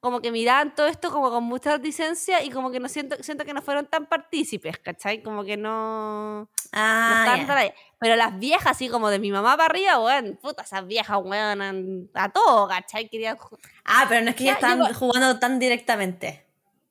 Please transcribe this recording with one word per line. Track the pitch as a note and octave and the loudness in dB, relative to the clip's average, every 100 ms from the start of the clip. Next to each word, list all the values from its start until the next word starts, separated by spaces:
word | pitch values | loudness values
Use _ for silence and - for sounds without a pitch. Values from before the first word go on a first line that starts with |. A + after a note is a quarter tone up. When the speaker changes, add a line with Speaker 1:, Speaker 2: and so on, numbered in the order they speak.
Speaker 1:
como | B3 B3 | -2 -2
que | A#3 | -4
miraban | A#3 A#3 C4 D4 | -2 2 4 2
todo | C#4+ D4+ | 0 0
esto | D#4 F#4+ | 0 -4
como | D4+ C4 | 0 0
con | A#3 | 0
mucha | A#3+ B3 C#4+ D4 | -4 -4 0 0
reticencia | C#4 - D#4+ E4 - F#4 | -2 -4 -4 -4 0 0
y | C#4+ | 0
como | B3 B3+ | -6 -6
que | B3+ | -6
no | B3+ | -6
siento, | C#4+ C#4+ C#4+ | -8 -8 -8
siento | - D4+ | -8 -10
que | D4 | -8
no | C#4+ | -8
fueron | C#4+ C#4+ C#4+ | -4 -4 -2
tan | D#4+ D4+ | -4 -2
partícipes, | E4 - D#4+ - G#3+ D#3 E3 | -4 -2 -4 -4 -4 -8 -10
¿cachai? | - E3+ G3 A3 | -12 -8 -6 -6
Como | G#3+ G#3 | -6 -8
que | G3 G#3 | -6 -6
no, | G#3+ A3 A3 A3 G#3+ G#3+ G#3+ G#3+ G#3 - - | -4 -4 -6 -6 -8 -8 -8 -10 -10 -12 -8
Speaker 2:
Ah, | - A3 A3 A3+ | -2 2 2 2
Speaker 1:
no | A3+ | 4
estaban | A3+ B3 | 4 2
Speaker 2:
ya. | C#4 | 2
Speaker 1:
tan | C#4 | 0
ahí. | G#3+ - - _ | 0 -2 -20 _
Pero | A3+ A#3 | 2 4
las | A3+ F#3+ | 2 0
viejas, | A#3+ E4+ F4 | 0 2 2
así | D#4 C4 | 0 -2
como | A#3 G#3+ | -2 0
de | G3 | 0
mi | G#3 | 0
mamá | G3 G#3+ D4 | 2 2 4
para | D#4+ | 4
arriba, | D#4+ G4 D4+ | 2 2 4
weón, | A3+ C#4 A3+ F#3 | 4 2 0 -8
puta, | C4+ D4 | -10 -10
esas | - F#3+ F#3 | -8 -10 -4
viejas, | A3 G#3 G3+ | -4 0 -2
weón, | F#3 G3+ G#3+ G3+ | -2 -2 -2 -2
an-, | G3 F#3+ F#3 F#3+ F3+ | -4 -6 -8 -10 -8
a | - F#3+ | -4 -2
todo, | F4+ A4 A#3 G3+ | 4 6 6 4
¿cachai? | F#3 F3+ G#3+ A3+ | -2 -4 -10 -8
Querían | A3+ A3 A3 | -6 -6 -8
ju- | - - - _ | -12 -20 -20 _
Speaker 2:
Ah, | - A#3 C4+ | 2 4 6
pero | A#3 | 4
no | A3+ | 2
es | A#3 | 0
que | |
ya | C4 | 0
Speaker 1:
Ya, | - | 2
yo | B3 | 2
Speaker 2:
estaban | B3 C4+ | 4 2
Speaker 1:
pa- | |
Speaker 2:
jugando | A#3+ B3+ B3 C4 B3+ | 2 0 4 4 4
tan | B3 C4 | 0 2
directamente. | B3+ A#3+ - A3 F#3+ F3+ E3 D3+ _ _ _ _ _ | 2 0 0 0 0 -4 -8 -10 _ _ _ _ _